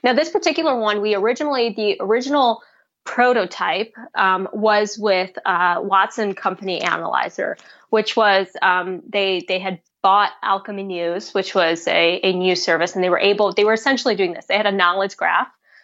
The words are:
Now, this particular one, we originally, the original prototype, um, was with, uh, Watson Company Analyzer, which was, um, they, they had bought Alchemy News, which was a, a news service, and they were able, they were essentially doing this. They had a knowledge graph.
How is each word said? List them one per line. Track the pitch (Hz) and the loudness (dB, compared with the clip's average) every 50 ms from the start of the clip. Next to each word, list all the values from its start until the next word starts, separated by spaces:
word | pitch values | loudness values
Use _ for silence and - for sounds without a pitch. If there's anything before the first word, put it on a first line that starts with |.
| - | 0
Now, | 247 254 | 2 2
this | 233 311 330 | 2 0 0
particular | 339 415 403 359 - - 320 320 262 | -2 0 0 0 0 0 0 0 0
one, | 240 220 214 208 208 | 0 0 0 0 0
we | 202 214 208 | 0 0 0
originally, | 196 190 220 240 240 302 294 285 254 233 233 202 | 2 2 0 0 0 -2 -2 0 0 0 -2 -2
the | 214 214 208 - - | -2 -2 -2 -2 -2
original | - 196 220 240 254 269 285 294 269 240 220 - - _ _ _ _ _ _ _ _ | 0 0 0 0 0 0 2 2 2 2 2 -2 -6 _ _ _ _ _ _ _ _
prototype, | - - - 247 247 240 226 190 180 - - 185 170 160 185 220 226 - - 233 - - | -6 0 2 2 4 4 2 0 -2 -4 -4 -4 -2 -2 -2 -4 -6 -8 -14 -18 -8 -2
um, | - 190 190 185 185 190 - - | 0 2 2 2 0 -2 -4 -4
was | 214 208 220 208 208 214 208 208 220 | 0 2 2 4 4 2 0 -2 -4
with, | 208 214 190 185 185 185 - - - | 0 0 0 0 0 -4 -8 -6 -4
uh, | - 185 175 180 180 170 170 | -2 0 0 2 0 0 0
Watson | - 202 196 190 190 - - - 220 202 190 | -2 2 2 2 2 2 0 -4 -4 -4 -4
Company | - - 190 185 180 196 190 180 160 | -4 -4 -4 -4 -4 -6 -6 -6 -4
Analyzer, | - 175 170 165 165 - - - - 175 - - 190 - - - - - - _ _ _ | -2 -2 -2 -2 -4 -2 -2 -2 -2 -2 -4 -6 -6 -6 -6 -8 -12 -20 -20 _ _ _
which | - 220 214 214 - | 0 0 0 0 0
was, | 233 220 208 196 190 196 180 - - - | 2 2 4 4 2 0 -2 -4 -2 0
um, | 190 180 180 175 185 185 175 - | 0 0 0 -2 -4 -8 -10 -10
they, | - - 208 196 190 190 180 170 | -6 -4 -2 0 0 -2 -4 -2
they | - 185 185 | -4 -4 -4
had | 185 190 190 165 - _ _ _ - | -4 -6 -8 -8 -12 _ _ _ 2
bought | 190 190 208 208 - - - - | 4 4 4 4 2 -2 -6 -4
Alchemy | 214 196 196 196 - 208 196 196 | -2 -2 -2 -4 -8 -10 -10 -8
News, | 196 185 175 170 170 170 190 214 - - | -8 -6 -4 -4 -4 -4 -6 -8 -4 -4
which | 202 190 - - | -4 -4 0 0
was | 196 175 165 165 165 165 | 2 2 2 0 -2 -2
a, | - 165 170 170 170 175 185 - | 0 2 2 2 2 2 2 0
a | 190 185 | 0 0
news | 180 180 185 180 180 - | 2 2 0 0 0 0
service, | - 170 160 170 180 - | 0 0 2 0 -2 -2
and | 196 185 | -2 0
they | 180 | 0
were | 180 - | 2 2
able, | - 202 202 196 214 196 190 | 2 2 2 2 2 0 2
they | - 208 | 2 2
were | 214 220 | 2 2
essentially | 220 - 277 269 247 - 262 214 | 2 2 0 0 0 0 -2 0
doing | 185 196 175 170 | 0 0 -2 -4
this. | - - | -8 -6
They | - - | -2 -2
had | 202 214 | 0 0
a | 208 196 | 0 2
knowledge | 196 180 175 175 196 196 202 - | 2 2 2 2 0 -2 -4 -4
graph. | - 180 170 170 175 247 - - _ _ _ _ - | -4 -2 0 0 0 -2 -4 -8 _ _ _ _ -20